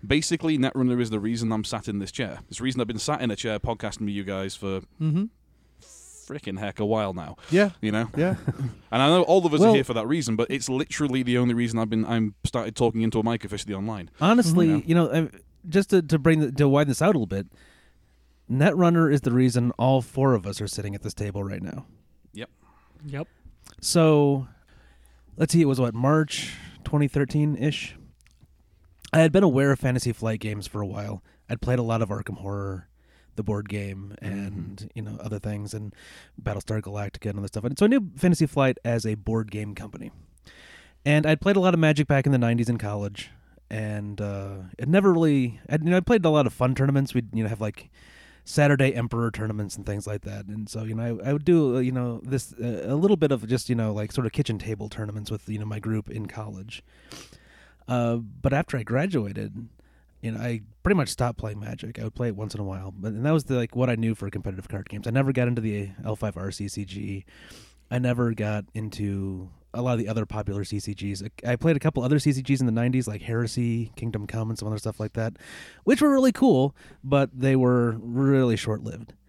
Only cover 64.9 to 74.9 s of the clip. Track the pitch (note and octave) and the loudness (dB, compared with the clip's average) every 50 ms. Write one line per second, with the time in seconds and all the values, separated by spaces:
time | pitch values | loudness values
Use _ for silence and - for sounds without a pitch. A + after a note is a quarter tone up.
64.9 | - G#2 G#2 A#2+ A#2 C3 C#3 C3+ C3 B2+ B2 A#2+ A#2+ A#2 A2 A2 G#2 G#2 G2+ G2 | -12 -8 -6 -2 0 0 0 0 2 2 0 0 0 -2 -2 -2 -4 -4 -6 -8
65.9 | F#2+ - - A2 G#2+ - - G#2 G2 - F#2+ G2 - - G2+ G2 - - G2+ F#2 | -10 -10 -6 -6 -6 -4 -4 -6 -6 -6 -8 -8 -8 -6 -8 -8 -8 -8 -10 -10
66.9 | F#2 G2+ G#2 G2+ G2+ F#2+ - _ - - - - - - - - _ _ _ _ | -10 -10 -8 -8 -8 -10 -10 _ -20 -20 -20 -20 -20 -20 -20 -20 _ _ _ _
67.9 | B2 B2 B2 B2 B2 A#2+ B2 A#2 A2+ G#2+ G#2+ G#2 G#2+ G#2 G2 - _ A2 A2 G#2+ | -4 -2 0 0 0 0 0 0 0 -2 -2 -2 -2 -4 -6 -8 _ -8 -8 -8
68.9 | - - G#2 G2+ G2 G2 F#2+ G2 F#2+ F#2 F#2 F#2 - _ _ _ - - B2 B2+ | -6 -4 -4 -4 -2 -4 -4 -6 -6 -8 -10 -14 -18 _ _ _ -8 -4 -2 -2
69.9 | B2 A2+ A2+ G2 A2+ A2+ G#2+ - - A2 G#2 G2+ G2 G2+ G2 - - G2+ - - | -2 -2 -2 -2 -2 -4 -4 -4 -6 -6 -6 -4 -4 -4 -4 -4 -6 -6 -6 -6
70.9 | G2+ - G2+ G2+ G2+ F2+ G2 G#2+ _ - - A#2 B2 A#2+ - E3 D#3+ C#3 - D#3 | -8 -6 -6 -6 -6 -6 -8 -12 _ -8 -4 -2 -2 0 2 2 2 4 2 0
71.9 | - - A#2+ B2+ D3 D3+ - D3+ C#3 C3 C3 B2 C#3 B2+ B2+ A#2+ A2 A2+ A#2+ B2 | 0 0 0 2 2 4 4 2 0 0 0 0 0 2 2 2 2 2 0 2
72.9 | B2+ C3 A#2+ G#2+ G#2 G#2 - - A#2 A#2 A#2+ A2 - B2 A#2+ A#2+ A#2 A#2 A2+ A2 | 0 0 -2 -2 -6 -8 -6 -4 -2 -2 -2 -2 -2 -2 -2 0 0 -2 -4 -6
73.9 | - - - A2+ G#2 G#2 G#2 G2 - A2 A2+ A2 A2+ - G#2+ G#2+ A2 G#2 - A2 | -8 -8 -8 -6 -6 -6 -8 -6 -6 -6 -4 -4 -6 -6 -6 -6 -6 -4 -6 -8